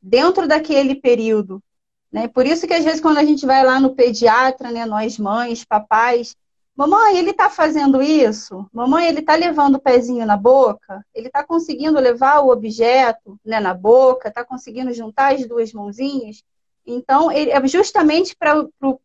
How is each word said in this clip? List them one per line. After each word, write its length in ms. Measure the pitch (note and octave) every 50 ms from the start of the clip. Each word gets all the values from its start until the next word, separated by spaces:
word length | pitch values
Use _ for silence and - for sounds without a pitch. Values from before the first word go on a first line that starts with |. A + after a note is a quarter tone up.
dentro 460 | - F#3+ A3 B3+ D4+ F4+ F#4 G4 E4+
daquele 480 | C#4 D4+ D#4 D#4 D#4 D4+ C#4 C#4 C4 C4+
período, 640 | C4+ - B3 A#3+ A3+ A3 A3 A3 G#3+ G3+ F#3 F#3+ G3 _ _ _ _ _ _ _ _ _ _
né? 160 | - G#3+ A#3 A#3
Por 180 | - B3+ B3+
isso 200 | C#4 E4 E4 F4
que, 60 | E4 F4
às 100 | E4 D#4
vezes, 160 | D#4+ D4+ D#4
quando 180 | D#4+ D#4+ D#4 C#4+
a 60 | D4+
gente 200 | D4+ D4+ C#4 C#4
vai 200 | B3+ C4+ C4+ C4
lá 160 | B3+ B3+ C4+
no 140 | C4+ B3+ C4
pediatra, 760 | - B3 B3 A3 G#3+ A#3 A3 A3 B3 C4 C4 C4 - B3+ A#3
né, 160 | A#3 A#3 A#3
nós 320 | A3+ G#3 G#3+ A3 A3+ G#3+ -
mães, 460 | G#3 G3 G#3 A#3 A#3+ A#3+ A#3 A#3 -
papais, 720 | - A3 G#3+ G#3+ - A3 A3 A#3 B3 A#3+ A#3+ A#3 - - _ _ _ _ _ _ _ _
"Mamãe, 420 | C4+ C#4+ D4+ G4 G#4+ A4+ G#4 F#4+ F4+
ele 140 | E4+ F#4+
tá 180 | G4 - G4 G#4
fazendo 500 | - - D#4+ D#4 D#4 D4+ C#4+ C#4 C4+ C4
isso? 640 | C4+ D4+ D#4 D4+ B3+ G#3+ G#3+ G#3+ - - G3+ F#3 G3 -
Mamãe, 340 | - A#3 A#3+ C4 D4 E4+ F4 E4
ele 120 | D#4 -
tá 120 | D#4 - D4+
levando 400 | D#4+ F4 F4 D4+ D4+ C#4+ C#4 C4+
o 40 | C4+
pezinho 440 | - C4+ B3 B3 A#3+ A#3+ B3 A#3+ A3+
na 120 | G#3+ G3+
boca? 680 | G3 G3+ B3 C4 C4+ B3+ G#3+ G#3+ - _ - F#3+ G3+ - _
Ele 160 | - A3 A3+ C4
tá 140 | - C#4+
conseguindo 560 | D4 - E4 E4 E4 D#4+ C#4 A#3+ D4 D#4+ D#4 C#4+
levar 400 | C4 B3 A#3 A#3+ C4+ C4+ D4 D4
o 100 | C#4+ B3+
objeto, 840 | B3 G#3+ G#3+ A3 A3 A3+ A3+ A#3 B3+ C4 B3+ A#3 A3+ - _ G3+ G3 - -
né, 140 | G#3+ A3+ A3
na 160 | G3+ F3+ F#3
boca? 560 | F3+ F#3+ G#3+ A#3+ C4 C4 B3+ B3+ B3+ - G#3+
Tá 140 | G#3+ A#3+ A#3+
conseguindo 480 | - B3+ B3+ - B3 G#3+ B3+ B3+ B3+
juntar 420 | A#3+ A#3 A3+ A3 G#3+ C4+ C4+ C#4 C4+
as 120 | C4+ B3 A3+
duas 240 | A#3 A#3 A3+ G#3+
mãozinhas?" 680 | A3+ G#3+ G3+ G3+ G3+ A3+ C4+ C#4 C#4 C4 A3+ G#3+ G#3+ - _ _ _ _ _ _ _ _ -
Então, 460 | A#3 A#3+ B3 B3 - C4+ C#4+ E4 D#4
ele, 180 | C#4 D4 D4+ C#4
é 160 | C#4+ C#4 C4+
justamente 720 | C4+ D4+ F4+ G4+ - - G4+ D#4+ D4+ D4+ E4+ F#4+ - -
pra, 280 | - E4 D4+ D4 D4+ D4 - _ -
pro 220 | C#4 C4+ C4 -